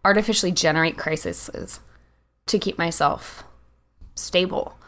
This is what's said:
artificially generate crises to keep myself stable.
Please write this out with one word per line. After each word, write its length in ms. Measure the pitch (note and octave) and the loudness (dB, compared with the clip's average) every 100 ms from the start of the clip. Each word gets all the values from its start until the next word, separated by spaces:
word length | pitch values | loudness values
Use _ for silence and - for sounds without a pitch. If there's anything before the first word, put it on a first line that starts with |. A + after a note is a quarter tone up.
artificially 460 | G3 G3+ G#3+ G#3+ F3+ | 4 4 4 2 2
generate 460 | F3+ E3 D#3 D#3+ - | 2 4 4 2 0
crises 520 | - D#3 - - - - - - - - _ _ _ _ | -4 -2 -2 -4 -6 -8 -10 -12 -14 -20 _ _ _ _
to 140 | - G#3 | 0 0
keep 180 | G3 - | 0 -2
myself 680 | E3+ E3 C#3+ - - - - - - _ _ _ - | -2 2 2 0 -8 -16 -18 -20 -20 _ _ _ -16
stable. 600 | - - F3+ F#3 - - - | -12 -2 0 0 -2 -6 -12